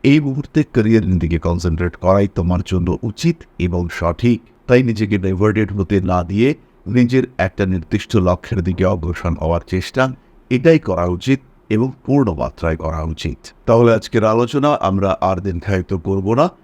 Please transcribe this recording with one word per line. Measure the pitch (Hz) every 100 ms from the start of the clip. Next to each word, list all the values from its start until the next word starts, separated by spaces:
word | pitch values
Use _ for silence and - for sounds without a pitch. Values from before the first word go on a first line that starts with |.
এই | 135 147
মুহূর্তে | 143 135 - 156
ক্যারিয়ারের | 147 131 107 113 95 90
দিকে | 82 82
কনসেন্ট্রেট | 82 87 87 82 87 -
করাই | 90 98 101
তোমার | - 87 87 -
জন্য | 92 87 90
উচিত | 113 - 165 165 - -
এবং | 87 87 87
সঠিক। | - 85 85 120 117 _ _ -
তাই | 127
নিজেকে | 127 107 107 104
ডাইভার্টেড | 95 92 107 104 101
হতে | 101 92 101
না | 92 90
দিয়ে | 85 98 127 156 _ _ 90
নিজের | 120 120 131 - -
একটা | 95 - 98
নির্দিষ্ট | 92 82 107 - 107
লক্ষ্যের | 90 87 - 104
দিকে | 87 87 92
অগ্রসর | 98 82 85 85
হওয়ার | 80 80 82 -
চেষ্টা, | 92 - 131 131 127 _ _ _
এটাই | 127 165 160
করা | - 87 87
উচিত | 87 127 135 _ _ _
এবং | 107 131 - -
পূর্ণ | 143 117
মাত্রায় | 76 62 - 82 80
করা | 80 80
উচিত। | 80 80 80 - - _ -
তাহলে | 117 117
আজকের | 110 - 117
আলোচনা | 107 113 120 147 147
আমরা | 147 95 98 98 92
আর | 92 92
দীর্ঘায়িত | 95 87 101 95 87
করব | 95 87 98 95
না। | 117 175 -